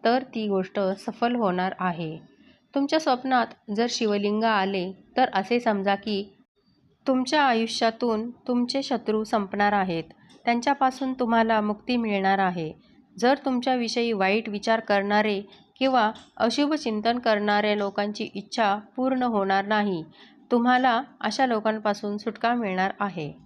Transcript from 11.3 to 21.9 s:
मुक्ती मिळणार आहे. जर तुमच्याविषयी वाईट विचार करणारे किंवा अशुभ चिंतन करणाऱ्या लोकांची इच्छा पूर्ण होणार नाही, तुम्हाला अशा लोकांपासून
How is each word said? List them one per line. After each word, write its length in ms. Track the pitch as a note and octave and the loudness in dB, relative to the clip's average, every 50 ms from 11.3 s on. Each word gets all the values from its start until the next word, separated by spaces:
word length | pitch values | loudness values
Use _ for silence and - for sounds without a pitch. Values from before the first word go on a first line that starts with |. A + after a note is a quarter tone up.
| A#3 A3+ A3+ A3+ A3+ G#3+ | 4 2 4 4 2 0
मुक्ती 360 | G#3 G#3 G#3+ G#3+ - - B3 | 2 0 -4 -4 -4 -2 -2
मिळणार 420 | B3 A3+ A3 G#3 G3 F#3+ F#3+ G3 G3 | 0 0 0 0 0 2 2 2 4
आहे. 340 | G3 F#3 F3 F3 D#3+ D#3 - - _ _ _ _ _ _ _ | 2 0 0 -2 -6 -6 -8 -12 _ _ _ _ _ _ _
जर 220 | F#3+ G#3 B3 C#4 C#4 - | 0 2 2 2 2 0
तुमच्याविषयी 680 | C#4 B3+ B3 A#3+ C4+ B3+ B3+ A#3+ A3+ - B3 A#3 A#3 A3+ | -2 -2 0 0 0 0 0 0 -2 -2 -2 0 0 0
वाईट 360 | G3+ F#3+ F#3 G3 A3 A3+ A3+ | 2 2 2 2 0 0 -2
विचार 320 | G3+ G#3 F#3+ - A3+ A3 | -8 -6 0 0 0 0
करणारे 600 | A3 - G#3 G3+ G3 G3+ G#3 G#3 G#3+ G#3+ G#3 F#3+ G#3 - - - - _ _ _ | 2 2 2 2 2 2 2 2 2 2 0 -2 -4 -8 -18 -20 -20 _ _ _
किंवा 320 | C4 C4+ C4 B3 A3 G#3+ A3+ - - - _ | 0 2 4 4 2 2 0 -4 -18 -20 _
अशुभ 380 | - - A#3 A#3+ - C#4+ C#4+ D#4 | 0 0 0 2 2 0 0 0
चिंतन 440 | D4+ D4 A#3+ A3 G#3+ G#3+ A#3 A#3 B3 | -2 -2 -2 -4 0 0 0 -2 0
करणाऱ्या 580 | A#3+ A#3 A3 G#3 G#3 G#3 G#3 G#3 G#3 G#3+ G#3 | 2 2 2 2 2 2 2 2 2 2 2
लोकांची 540 | G#3 G3+ G3+ G3 - G3+ G#3 G#3 - A3 - - | 0 0 -2 -2 -2 -4 -4 -4 -6 -8 -8 -8
इच्छा 400 | G3 G3 - - - A3+ G3+ G3 G#3 G#3 - _ | -12 -12 -8 -2 0 2 2 0 -2 -4 -12 _
पूर्ण 260 | - B3+ C4 C4+ B3+ B3 | -2 -2 0 0 0 0
होणार 440 | B3 A3+ G#3 G3 F#3+ F#3+ G3 G3 | 0 0 0 0 2 0 0 0
नाही, 360 | G3+ G#3+ G#3+ G#3 G#3 F#3+ E3 D#3+ D#3+ - - - - - - - _ | 0 0 0 2 0 -2 -4 -6 -10 -16 -20 -20 -20 -20 -20 -6 _
तुम्हाला 500 | - A#3+ A#3 B3 B3+ B3+ B3+ C4 A#3 A3+ C#4 - - _ | 0 2 4 4 2 4 4 4 2 2 -2 -4 -12 _
अशा 260 | - G#3+ G#3+ - C4+ | -6 -6 0 0 0
लोकांपासून 680 | B3+ A#3+ G#3+ G#3+ A3+ G#3+ G#3+ G#3 G#3+ | 2 2 0 0 0 -2 0 -2 -2